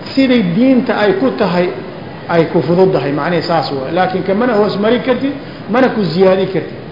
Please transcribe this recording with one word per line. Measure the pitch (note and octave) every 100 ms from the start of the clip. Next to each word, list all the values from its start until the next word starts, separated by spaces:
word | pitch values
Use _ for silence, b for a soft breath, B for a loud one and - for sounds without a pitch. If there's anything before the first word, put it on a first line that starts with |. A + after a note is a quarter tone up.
| -
Siday | - C4 B3 F#3 E3+
diinta | C4 B3+ G#3+ G3+
ay | G#3 -
ku | C4 -
tahay | G3 F3 F3+ - - - - - -
ay | E3+ D#3+
ku | F3
fududahay, | C#3 F3 F#3+ E3+ C#3+
macnaheedi | C#3+ D3 F3 -
saas | E3 -
waay. | C#3 B2+
Laakiin | E3 F#3 F#3
kamana | E3+ G3 B3
hoos | G#3 G#3 F#3+
mari | G#3 B3
kartid, | B3+ A#3+ C4+ C#4+ B B -
mana | A#3 B3
ku | A3+
ziyaadi | F3+ D#3+ F#3+ F#3+ F#3+
kartid. | D#3+ - - -